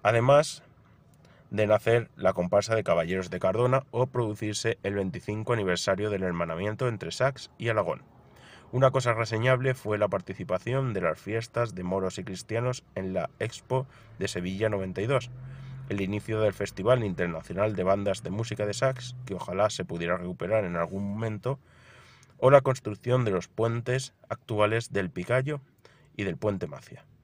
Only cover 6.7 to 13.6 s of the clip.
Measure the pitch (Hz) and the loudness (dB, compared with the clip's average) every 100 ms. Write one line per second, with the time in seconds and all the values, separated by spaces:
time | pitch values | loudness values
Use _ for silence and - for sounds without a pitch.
6.7 | 110 127 110 85 - 131 135 - - 117 | -2 -4 -4 -8 -2 -2 -2 -16 -6 -2
7.7 | 110 87 73 - - - - - - - | 0 0 -4 -10 -20 -20 -20 -20 -20 -6
8.7 | 127 131 131 123 110 113 113 123 127 131 | 2 4 4 0 0 0 0 4 4 2
9.7 | 127 104 104 104 95 92 98 87 92 - | -2 -2 2 2 0 -4 -10 -4 -4 -2
10.7 | 131 131 98 85 78 - 110 113 - 117 | -2 -2 0 0 -2 -4 -6 -4 -2 -2
11.7 | 92 90 95 95 95 92 92 - 110 123 | -4 -2 -2 -2 -6 -10 -10 -6 -2 -2
12.7 | 123 _ - 95 92 80 - 117 - | -4 _ -8 -4 -4 -4 -6 -8 -8